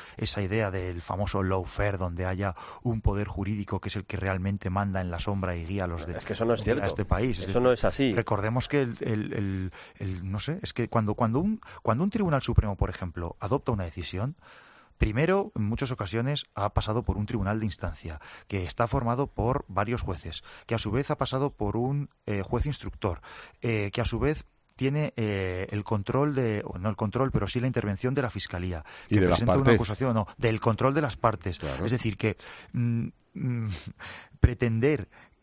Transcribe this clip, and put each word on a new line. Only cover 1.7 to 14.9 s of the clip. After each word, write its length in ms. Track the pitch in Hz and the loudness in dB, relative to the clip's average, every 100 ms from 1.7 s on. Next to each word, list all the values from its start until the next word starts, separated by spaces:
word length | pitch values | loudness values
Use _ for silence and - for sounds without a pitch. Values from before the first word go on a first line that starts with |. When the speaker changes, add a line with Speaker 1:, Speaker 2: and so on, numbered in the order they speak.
| - 104 98 | -2 0 0
Speaker 1:
donde 280 | 92 85 92 | -2 -2 -2
haya 300 | 92 98 - - - | 0 -2 -4 -10 -6
un 180 | 120 113 | -2 0
poder 260 | 110 101 98 | 2 0 -2
jurídico 520 | 98 98 104 98 95 | -2 -2 -4 -4 -4
que 80 | 101 | -4
es 60 | 104 | -6
el 100 | 92 | -6
que 100 | 92 | -4
realmente 520 | 95 95 98 101 95 | -2 0 0 -2 -2
manda 320 | 95 101 95 | 0 0 0
en 80 | 90 | -2
la 80 | 87 | -2
sombra 360 | - 98 92 85 | -2 -2 -2 -2
y 100 | 82 | -4
guía 180 | 98 90 | -2 -2
a 20 | |
los 180 | 82 78 | -4 -6
de, 100 | 78 | -6
Speaker 2:
Es 80 | - | -6
que 80 | |
eso 120 | - 113 | -2 0
no 80 | |
es 80 | 110 | 2
Speaker 1:
a 20 | |
Speaker 2:
cierto. 220 | 104 131 196 | 2 2 0
Speaker 1:
este 200 | - 98 | -2 0
país. 260 | 95 127 92 | 2 2 -2
Es 20 | |
Speaker 2:
Eso 80 | 95 | 0
Speaker 1:
decir, 140 | 117 | 2
Speaker 2:
no 100 | 127 | 4
es 120 | 120 | 4
así. 300 | 98 - 131 | 2 2 2
Speaker 1:
recordemos 540 | 101 - 101 107 123 - | 2 2 0 0 0 0
que 140 | 143 | 0
el, 140 | 123 110 | 0 -2
el, 320 | - 107 - | -2 -2 -2
el, 380 | - 98 95 92 - - - | -2 -2 -2 -4 -8 -16 -8
el, 320 | 98 90 95 | -6 -4 -4
no 80 | 104 | -4
sé, 200 | - 180 | -4 -4
es 100 | - | -4
que 140 | - 113 | -4 0
cuando, 260 | 117 104 107 | 2 2 2
cuando 240 | 113 123 | 2 4
un, 200 | 202 220 - - | 2 0 -6 -4
cuando 220 | - 113 | 0 2
un 60 | 196 | 2
tribunal 320 | 214 185 139 | 2 2 2
supremo, 340 | - - 107 98 | 4 4 4 2
por 120 | 101 | -2
ejemplo, 460 | - 90 87 85 - | -2 -6 -4 -6 -6
adopta 320 | 98 131 - | 0 0 2
una 120 | 107 85 | 0 -2
decisión, 500 | 90 82 92 131 - - - - - - | -6 -6 -4 -4 -6 -16 -20 -20 -20 -20